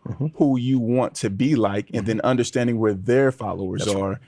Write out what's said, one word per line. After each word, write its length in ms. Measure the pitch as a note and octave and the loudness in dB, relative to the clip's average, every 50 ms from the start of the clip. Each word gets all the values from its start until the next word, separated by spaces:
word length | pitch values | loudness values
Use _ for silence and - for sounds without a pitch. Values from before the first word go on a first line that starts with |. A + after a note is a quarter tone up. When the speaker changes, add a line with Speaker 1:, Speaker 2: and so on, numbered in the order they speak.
| - - | -12 -10
Speaker 1:
Mm-hmm. 180 | - - C3+ D#3 - | -6 -4 -6 -4 0
Speaker 2:
who 200 | - E3 C#3+ C3+ B2 | 2 2 2 2 2
you 200 | A#2+ B2+ C3+ B2+ | 0 0 0 0
want 360 | A#2 A2+ B2 B2+ A#2+ - - | 2 2 2 2 0 0 -4
to 140 | - - G#2+ | -4 -4 -4
be 240 | G2 G#2 A#2+ C#3+ D#3 | 0 0 0 2 2
like, 340 | A#2+ G#2+ G2 G2+ G#2 G2+ - | 2 2 0 0 -2 -6 -4
and 80 | - A2+ | -6 -4
Speaker 1:
Mm-hmm. 80 | G2 | -2
Speaker 2:
then 140 | A2 A2 G#2+ | -2 -2 0
understanding 560 | - B2 C3 A#2+ A#2 - - B2+ A#2+ A#2+ A#2 A2 | 0 0 2 0 0 0 0 -2 0 0 0 2
where 160 | A2 G#2+ G2+ | 0 0 0
their 360 | F#2+ F#2+ A#2 A#2+ C3+ C#3 C3 | 0 0 2 2 4 4 2
followers 540 | B2+ - A2 G2 F2+ F#2 G2 F#2 F#2+ - - | 0 -2 -6 -8 -6 -6 -6 -6 -4 -4 -2
Speaker 1:
That's 100 | G#2 G2+ | -2 0
right. 80 | G2 | 0
Speaker 2:
are 180 | G2 G2 G2 - - | 0 -2 -4 -6 -10